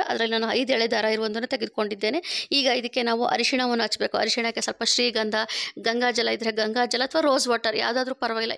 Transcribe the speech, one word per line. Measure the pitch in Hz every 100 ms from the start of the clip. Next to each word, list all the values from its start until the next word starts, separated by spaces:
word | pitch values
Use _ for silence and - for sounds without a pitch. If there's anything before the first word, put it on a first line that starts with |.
| 370
ಅದರಲ್ಲಿ | 226 226 226
ನಾನು | 226
ಐದು | 226 254
ಎಳೆ | 247 226
ದಾರ | 226
ಇರುವಂಥನ್ನು | 220 220 220 220 247
ತೆಗೆದುಕೊಂಡಿದ್ದೇನೆ. | 254 220 - 208 202 214 294 - - -
ಈಗ | 277 262
ಇದಕ್ಕೆ | 247 240 254
ನಾವು | 233 233
ಅರಿಶಿಣವನ್ನು | 240 220 240 262 247 240
ಹಚ್ಬೇಕು. | 214 - - 202
ಅರಿಶಿಣಕ್ಕೆ | 220 240 226 220
ಸ್ವಲ್ಪ | - -
ಶ್ರೀಗಂಧ, | 226 - 240 220 220 214 226 - - -
ಗಂಗಾಜಲ | 226 240 247 233 226
ಇದ್ರೆ | 226 226
ಗಂಗಾಜಲ | 220 220 226 240 240
ಅಥವಾ | 269 320
ರೋಸ್ | 302 262 247
ವಾಟರ್ | 226 226 214
ಯಾವುದಾದ್ರೂ | 226 240 254
ಪರವಾಗಿಲ್ಲ, | 269 240 226 226